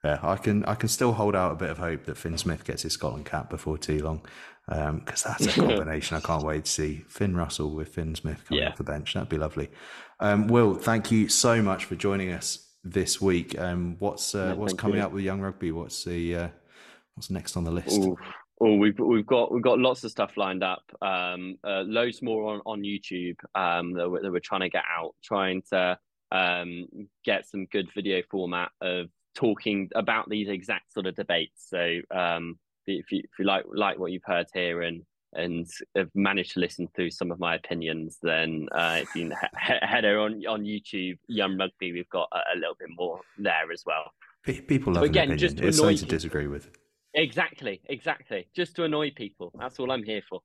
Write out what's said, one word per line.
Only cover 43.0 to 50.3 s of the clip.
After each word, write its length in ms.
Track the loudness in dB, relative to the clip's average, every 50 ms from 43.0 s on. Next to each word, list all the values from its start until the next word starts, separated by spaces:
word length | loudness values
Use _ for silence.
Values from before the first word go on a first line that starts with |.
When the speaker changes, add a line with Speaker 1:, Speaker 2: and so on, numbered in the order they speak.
| -4 -4 -4 -6 -12 _ _ -4
Speaker 2:
there 340 | -2 0 0 0 0 -2
as 120 | -6 -8 -4
well. 260 | -4 -4 -4 -4 -8 _ _ -20 -20 _ _ _
Speaker 1:
Pe-, 180 | -6 -6 -6
people 320 | 0 2 2 2 4 4 4
Speaker 2:
So 80 | 6
Speaker 1:
love 20 | 6
an 60 | 6
Speaker 2:
again, 120 | 6 4 4
Speaker 1:
opinion. 140 | 4 2 2
Speaker 2:
just 180 | 2 2 2 4
to 100 | 2 4
Speaker 1:
It's 100 | 6 8
Speaker 2:
annoy 180 | 8 8 6
Speaker 1:
something 20 | 6
to 80 | 2
Speaker 2:
people. 100 | 0 -2 -2
Speaker 1:
disagree 300 | -2 -2 -2 -2 -2 -2
with. 240 | -4 -8 -10 -14 _ -20 _ _ _ _ _ _ _
Speaker 2:
Exactly, 680 | 0 0 2 2 -2 -2 -2 -2 -8 -8 -8 -8 -8 _ -10
exactly. 580 | -10 -6 -4 -4 -4 -4 -6 _ -8 -8 -8 _ _
Just 200 | -4 -4 -4 -2
to 80 | -4 -2
annoy 280 | 0 0 0 0 -2
people. 400 | -4 -6 -12 -12 _ _ -14 -14 _ -10
That's 200 | -10 -10 -6 -6
all 120 | -4 -2
I'm 120 | -2 -2 -2
here 180 | -4 -6 -6 -6
for. 120 | -8